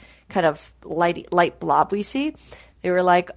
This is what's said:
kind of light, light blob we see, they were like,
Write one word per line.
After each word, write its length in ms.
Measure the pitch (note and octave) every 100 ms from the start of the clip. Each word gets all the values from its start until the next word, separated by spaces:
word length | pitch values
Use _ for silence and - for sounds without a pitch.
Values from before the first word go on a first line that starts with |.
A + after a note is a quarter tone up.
| - - -
kind 180 | F#3+ E3
of 260 | D3+ - _
light, 480 | - D#3+ F3 F3 -
light 280 | F3 F3 -
blob 320 | E3 C#3+ -
we 100 | G#3
see, 340 | G#3 C4+ D4+ D4+ - - - _
they 100 | F3+
were 120 | F3+
like, 280 | F3+ F3+ F3+